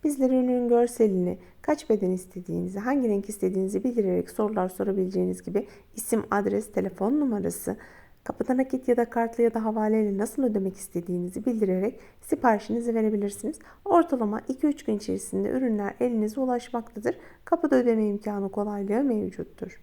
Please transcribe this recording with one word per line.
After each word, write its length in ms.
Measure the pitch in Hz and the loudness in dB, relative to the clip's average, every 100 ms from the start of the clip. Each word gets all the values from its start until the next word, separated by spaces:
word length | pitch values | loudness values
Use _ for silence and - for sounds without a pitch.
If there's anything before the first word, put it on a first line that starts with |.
bizlere 300 | 311 285 262 | -2 2 2
ürünün 340 | 262 247 247 240 | 4 4 2 4
görselini, 680 | 240 240 - 220 190 180 185 - - | 4 4 4 4 4 0 -2 -12 -10
kaç 280 | - 302 - | -2 -2 2
beden 200 | 214 185 | 0 2
istediğinizi, 680 | 185 185 180 180 170 180 196 | -2 -6 -14 -6 -4 -4 -4
hangi 300 | 226 285 240 | 0 2 2
renk 200 | 202 196 | 0 -2
istediğinizi 560 | 208 190 185 190 196 | -2 0 0 0 0
bildirerek 460 | 254 240 196 180 175 | 0 2 2 2 -2
sorular 380 | - 214 208 185 | -2 0 0 -2
sorabileceğiniz 760 | - 196 196 185 190 180 185 | -2 -2 0 0 0 0 -2
gibi 240 | - 185 - - - - | -2 -4 -4 -12 -20 -14
isim, 280 | - 220 - | -2 -2 0
adres, 420 | 202 202 202 214 | 0 2 0 -2
telefon 480 | - 185 185 196 294 | -4 -4 -2 0 2
numarası, 560 | 285 208 175 170 - 202 - - - - | 0 0 -2 -4 -6 -8 -10 -20 -20 -20
kapıda 320 | - - - 254 | -12 -6 0 0
nakit 320 | 262 262 - | 0 -2 2
ya 80 | 240 | 2
da 140 | 233 | 2
kartla 340 | 240 233 233 | 0 -2 2
ya 100 | 233 | 2
da 100 | 226 | 2
havaleyle 540 | 220 220 214 220 214 196 | -2 0 2 4 2 0
nasıl 240 | 220 - | -2 0
ödemek 340 | 262 214 190 190 | 0 2 -2 -6
istediğinizi 680 | - 175 170 180 180 185 214 | -8 -8 -4 -4 -4 -2 -2
bildirerek 540 | 226 202 185 202 - - - | 0 2 2 0 -4 -20 -20
siparişinizi 760 | - 285 254 208 - 226 233 | -6 0 4 2 0 -4 0
verebilirsiniz. 640 | 226 220 214 202 202 - 320 - - | 0 2 0 -4 -4 -8 -8 -14 -14
Ortalama 560 | 403 349 330 262 214 220 - | 2 4 4 0 0 -2 -6
iki 180 | 269 302 | 0 0
üç 180 | 285 | 0
gün 120 | - 208 | -2 -2
içerisinde 520 | 214 190 - 190 202 | -2 -4 -4 -2 0
ürünler 460 | 262 262 214 202 - | 0 0 0 -2 -2
elinize 400 | 247 226 214 220 | 0 2 0 0
ulaşmaktadır. 800 | 262 247 240 233 226 - 233 - - - | 0 -2 -2 -8 -8 -4 -4 -4 -10 -20
Kapıda 320 | - 339 311 262 | -2 0 4 4
ödeme 300 | 240 226 214 | 4 2 2
imkanı 460 | 202 214 202 196 | -2 -4 -4 -4
kolaylığı 520 | 196 208 202 196 214 | -4 -4 -4 -2 0
mevcuttur. 760 | 277 214 190 - - - 185 - | 2 0 -2 -8 -12 -10 -14 -14